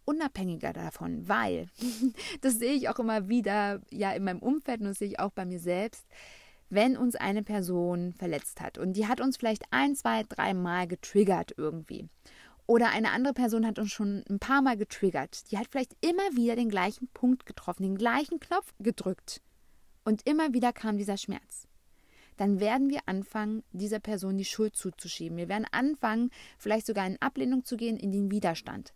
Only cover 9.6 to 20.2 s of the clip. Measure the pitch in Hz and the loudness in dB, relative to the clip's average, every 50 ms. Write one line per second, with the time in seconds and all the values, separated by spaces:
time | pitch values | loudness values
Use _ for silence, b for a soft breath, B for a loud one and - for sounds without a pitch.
9.6 | - - - 254 277 285 277 - - 233 226 220 220 - - - - 190 196 185 | -4 0 2 2 2 2 2 0 0 0 0 0 -2 -4 -4 -2 -2 0 0 0
10.6 | 180 175 175 180 180 170 180 - - - - 202 208 190 185 165 170 - - - | 0 0 0 -2 -2 -2 -4 -6 -8 2 6 6 6 6 4 2 0 -4 -6 -4
11.6 | 147 156 151 165 156 - - - - 156 - B B B B B B B B B | -4 -4 -4 -6 -10 -10 -12 -12 -12 -14 -18 B B B B B B B B B
12.6 | B - 233 233 240 - - 214 220 - - 214 254 285 254 - 247 226 220 226 | B 4 6 6 6 4 4 2 2 2 2 2 2 0 2 2 2 2 2 2
13.6 | 220 220 226 - 214 202 - - 214 202 202 196 - - 202 196 - - 262 285 | 2 0 0 -2 -4 -4 -2 -2 -2 -2 -2 -4 -4 -4 -4 -4 2 4 4 6
14.6 | 269 269 240 202 208 - - - - 190 165 143 135 - - - - - 214 202 | 6 4 2 0 -2 -6 -2 0 0 0 2 0 -4 -6 -10 -14 -10 -6 -6 -6
15.6 | 233 - - 277 254 - - - - 320 349 370 392 392 285 247 233 233 233 240 | -4 -4 -4 -4 -4 -4 -4 0 0 2 2 2 0 2 2 2 2 2 2 2
16.6 | 240 226 202 190 180 202 220 - 254 - - - - 247 254 - - - - - | 0 0 2 2 0 0 -2 -4 -10 -12 -4 2 4 4 4 4 0 -6 -16 -8
17.6 | - - 175 - 190 190 196 190 226 240 233 269 302 - 339 311 - - 339 392 | -8 -6 -4 -2 -2 -2 0 0 2 2 2 2 0 -2 -4 -6 -4 -2 -2 -2
18.6 | - - - - 196 226 - - - 185 190 - - - - - - _ _ _ | -2 -4 -10 -4 -2 -2 -2 0 -2 -4 -4 -4 -8 -12 -14 -14 -16 _ _ _
19.6 | - - - - - - - _ _ 220 220 208 | -20 -20 -20 -20 -20 -20 -20 _ _ 0 0 2